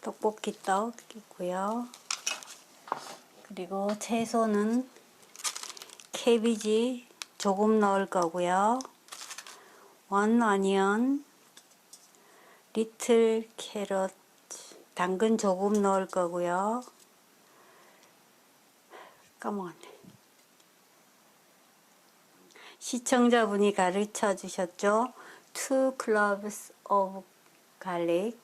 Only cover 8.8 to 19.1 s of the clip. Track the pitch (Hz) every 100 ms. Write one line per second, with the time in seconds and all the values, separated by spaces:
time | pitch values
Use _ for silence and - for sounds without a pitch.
8.8 | 262 _ _ - - - - - - -
9.8 | - _ _ 196 214 233 233 196 196 196
10.8 | 196 208 247 285 285 _ _ - _ _
11.8 | _ - _ _ _ - - - _ -
12.8 | 220 - - 233 226 220 226 - - 214
13.8 | 196 190 190 - _ _ _ - - -
14.8 | - - 180 185 220 226 208 185 202 214
15.8 | 196 196 190 190 175 175 175 180 202 240
16.8 | 247 _ - _ _ _ _ - - -
17.8 | - _ - _ _ _ _ _ _ _
18.8 | _ - -